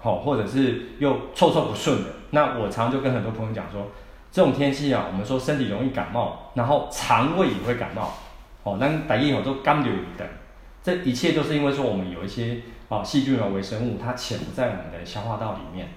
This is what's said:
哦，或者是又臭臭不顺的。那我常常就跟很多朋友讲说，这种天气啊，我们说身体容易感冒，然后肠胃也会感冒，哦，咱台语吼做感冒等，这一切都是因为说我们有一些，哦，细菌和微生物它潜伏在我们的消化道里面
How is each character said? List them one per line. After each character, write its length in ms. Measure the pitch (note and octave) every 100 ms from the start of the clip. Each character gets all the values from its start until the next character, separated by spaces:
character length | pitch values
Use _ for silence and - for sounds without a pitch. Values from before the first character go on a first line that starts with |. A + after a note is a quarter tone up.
哦， 220 | A#2 F#2+
或 100 | C#3
者 120 | C3 G2+
是 340 | B2+ C3+ A#2 - -
又 140 | C#3+ B2 -
臭 180 | - E3+
臭 140 | C3 A2+
不 80 |
顺 280 | G#2+ - A#2
的。 60 | - - -
那 280 | D3 C#3+ B2
我 120 | G#2
常 160 | G#2 A#2
常 40 |
就 100 | C3
跟 120 | C3
很 100 | B2
多 80 | A2
朋 140 | A2 A2
友 60 |
讲 180 | G#2+ F#2+
说， 200 | G2+ G2+ - - - -
这 100 | -
种 80 | E3
天 220 | B2+ C#3+
气 220 | C#3 C#3+
啊， 100 | A#2+ F2+
我 20 |
们 120 | F#2 A2
说 120 | C3
身 200 | A#2+ D3
体 100 | A#2
容 160 | G2+
易 60 | C3
感 200 | - -
冒， 400 | A2 G#2+ - -
然 140 | - A#2+
后 200 | C#3+ -
肠 460 | - - A#2 C3+ E3+
胃 120 | E3
也 60 | F#2+ G#2
会 80 |
感 160 | A#2+ G#2
冒， 160 | - G2+ - - - - -
哦， 160 | - G2
咱 260 | C3+ D#3 D3+
台 120 | -
语 160 | D3
吼 80 | C3+
做 140 | A#2+ C3+
感 200 | - D3
冒 80 | B2 G2 - -
等， 100 | - - - - - -
这 120 | - F3+
一 100 | C3+
切 200 | A#2+ E3+
都 100 | D#3
是 120 | D3
因 120 | D3+ C#3+
为 60 |
说 120 | C3+
我 80 | B2+
们 180 | G2+ F#2
有 140 | F2
一 40 | G2
些， 340 | G#2+ A#2 A#2 - - -
哦， 140 | G#2+
细 200 | G2 C#3+
菌 120 | C3 B2+
和 100 | G2+
微 120 | G2
生 240 | G2 A2 A#2+
物 120 | G2
它 120 | A2
潜 240 | B2 - G#2+
伏 80 | -
在 140 | - B2
我 40 |
们 180 | F#2+ D#2+
的 140 | E2+
消 160 | F2 G#2+
化 160 | A2 G#2+
道 160 | A2
里 240 | F#2+ - F2+
面 120 | D#2+